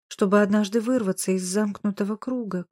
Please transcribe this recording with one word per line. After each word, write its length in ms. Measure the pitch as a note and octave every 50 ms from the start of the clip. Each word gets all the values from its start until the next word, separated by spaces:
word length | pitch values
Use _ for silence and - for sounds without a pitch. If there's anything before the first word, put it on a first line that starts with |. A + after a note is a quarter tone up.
| _ _
чтобы 340 | - - G#3 F#3+ G3+ G#3
однажды 380 | G#3 G3 G#3 G#3+ G#3+ G3 G#3 A#3
вырваться 540 | G#3+ A#3+ C4 B3 G#3+ F#3+ F#3+ - - F#3+ F#3+
из 100 | F#3 F#3
замкнутого 720 | F3+ F#3 G#3+ G#3+ G#3 G3 - - G#3 G3 - G#3 G3 G#3+
круга, 500 | G#3 - B3+ B3+ B3 A#3 G3+ F#3 F3+ E3+ -